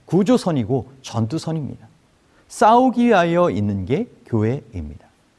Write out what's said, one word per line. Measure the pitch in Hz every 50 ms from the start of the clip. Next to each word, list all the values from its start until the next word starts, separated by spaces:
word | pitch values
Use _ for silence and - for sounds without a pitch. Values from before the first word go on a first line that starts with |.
| _
구조선이고 | - 156 185 208 226 254 220 - 185 156 135 110 95 135 127 - - - -
전투선입니다. | - - - 113 113 113 156 160 - 165 160 160 139 104 - - - - _ _ _ _ _ _ _ _ _ _ _ _
싸우기 | - - 233 214 233 247 262 262 226 240 240
위하여 | 240 220 180 170 170 170 175 175 165
있는 | 92 101 104 104 101 98 92
게 | 87 135 185 240 - - _ _
교회입니다. | - 120 107 107 110 131 147 - - - 90 76 76 76 - - _ _ _ _ _ _